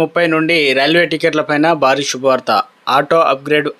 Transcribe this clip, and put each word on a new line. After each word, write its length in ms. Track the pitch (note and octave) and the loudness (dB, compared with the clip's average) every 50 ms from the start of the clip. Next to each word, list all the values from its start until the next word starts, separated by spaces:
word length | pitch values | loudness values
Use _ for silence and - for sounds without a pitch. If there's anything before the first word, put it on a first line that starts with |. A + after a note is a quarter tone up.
ముప్పై 260 | D#3+ D#3+ - E3+ F3 | -2 -2 0 -2 0
నుండి 460 | E3 D#3+ D#3+ D#3+ D#3+ E3+ D#3+ D3 C3+ | 0 0 0 0 0 0 0 0 0
రైల్వే 340 | B2+ C3+ C#3 D3+ E3 F3 E3+ | 0 0 0 2 2 2 0
టికెట్ల 340 | D3 D#3+ D#3 E3 D#3+ D3+ D#3 | 0 -2 -2 -2 -2 -2 -2
పైన 320 | D3+ D3+ D3+ D3 D#3 E3+ | -2 -2 0 0 2 0
భారీ 320 | E3 D3 C#3 C3 C#3 C#3+ C#3 - | 2 2 2 0 0 0 -2 -6
శుభవార్త. 400 | - B2+ C3 C3+ C3 B2 - - G#2+ G2 - - _ _ _ - | -6 -2 0 0 0 0 0 -2 -2 -2 -2 -4 _ _ _ -2
ఆటో 300 | B2 C#3+ D3 - E3 E3 D#3+ C#3+ | 0 0 0 2 2 2 2 2
అప్‌గ్రేడ్ 360 | C#3 C3+ C#3 C#3+ D3+ D3+ D3 D3 - | 0 -2 -2 -2 -2 -2 -2 -4 -6